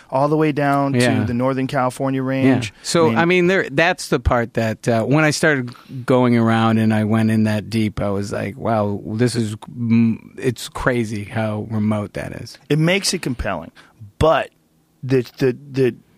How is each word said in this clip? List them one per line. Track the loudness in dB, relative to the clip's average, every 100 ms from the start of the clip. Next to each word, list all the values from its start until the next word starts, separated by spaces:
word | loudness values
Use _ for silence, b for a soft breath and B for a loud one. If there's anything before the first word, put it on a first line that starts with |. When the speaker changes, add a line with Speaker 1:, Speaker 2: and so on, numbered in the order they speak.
| B
Speaker 1:
all | -2 0
the | 2
way | 0
down | 0 0 0 0
Speaker 2:
Yeah. | 2 2 2
Speaker 1:
to | 0
the |
Northern | 0 -2 -2 -2
California | -2 -2 -2 -4 -2
Speaker 2:
Yeah. | -2
Speaker 1:
range. | 0 2 2 -2 -10
Speaker 2:
So, | -2 2 2
Speaker 1:
I |
mean | 4
Speaker 2:
I | 2
mean, | 2 2
there, | 2 0
that's | 0 2 0 -2
the | -2
part | 2 0 0 -2
that, | -2 -2 -2
uh, | 0
when | 2 2
I | 2
started | 2 2 2 -2 -10 -16 -10 2
going | 4 6 4
around | 4 4 4 4
and | 4
I | 2 2
went | 2 2
in | 2 2
that | 0 -2
deep, | -2 -2 -2
I | -4
was | -4 -4
like, | -6 -8 -6
"Wow, | -2 0 0 -4 -6
this | -2 0 0
is, | -4 -6
mm, | -14 -8 2 4 4 0 -8 -6
it's | -4 -4 -10
crazy | -4 -2 -2 -4 -6
how | -8 -4 -4 -4 -6
remote | -2 0 -2 -4
that | -8 -10
is." | -12 -14 -18 _
Speaker 1:
It | 0
makes | 2 0 -2
it | -4
compelling. | -6 -4 -4 -6 -10 -18 b b -20 _
But | 2 2 -2 -12 _ _ _ _
the, | -2 0 0 -2
the, | -2 -2 -8
the, | -2 0 -2 _